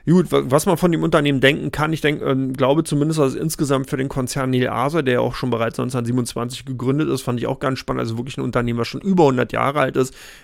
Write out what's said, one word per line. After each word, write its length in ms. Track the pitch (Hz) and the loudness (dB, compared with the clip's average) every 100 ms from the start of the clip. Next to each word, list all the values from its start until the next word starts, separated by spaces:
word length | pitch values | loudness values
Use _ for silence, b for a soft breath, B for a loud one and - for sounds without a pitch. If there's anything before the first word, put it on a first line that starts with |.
| - | 2
Gut, 240 | 180 165 | 4 4
wa-, 140 | 139 | 0
was 220 | 139 143 202 | 4 2 4
man 100 | 165 | 2
von 160 | 185 | 2
dem 100 | 160 | 2
Unternehmen 380 | 160 160 143 135 | 2 2 2 4
denken 320 | 135 151 151 | 4 2 -2
kann, 200 | - 156 | -2 -2
ich 80 | 160 | 0
denk, 220 | 147 151 | -2 0
ähm, 300 | - 131 131 | 0 0 -2
glaube 320 | 131 131 147 | 2 2 2
zumindest, 340 | 160 147 151 156 | 2 0 2 2
dass 160 | 135 | 0
es 60 | - | 0
insgesamt 500 | 160 - 143 135 135 | -4 -2 0 0 0
für 60 | 135 | -4
den 120 | 135 | -4
Konzern 420 | 135 127 139 131 | -4 -4 -2 0
Neal 220 | 127 123 | 0 0
Asa, 300 | 117 135 165 | 0 -2 0
der 120 | 131 | 0
ja 60 | 123 | 0
auch 140 | 120 | 0
schon 160 | - 127 | -2 -2
bereits 280 | 113 113 - | -2 -2 -2
neunzehnhundertsiebenundzwanzig 840 | 123 127 117 123 123 - 123 127 | -4 -4 -2 -2 -2 -6 -6 -8
gegründet 440 | 135 123 120 139 151 | -10 -4 -2 0 0
ist, 140 | 131 | -2
fand 180 | - 123 | -4 -4
ich 80 | 123 | -4
auch 100 | 131 | -4
ganz 220 | 135 131 | -2 -4
spannend, 220 | - 131 | -4 -4
also 160 | 120 113 | -4 -6
wirklich 200 | 131 139 | -8 -6
ein 40 | |
Unternehmen, 360 | 131 123 120 117 | -4 -2 -2 -2
was 80 | 117 | -4
schon 140 | - | -4
über 240 | 196 185 | 0 4
hundert 260 | 147 127 123 | 6 4 0
Jahre 300 | 113 120 147 | -2 -2 0
alt 160 | 131 131 | 0 0
ist, 180 | 131 B B B | -2 B B B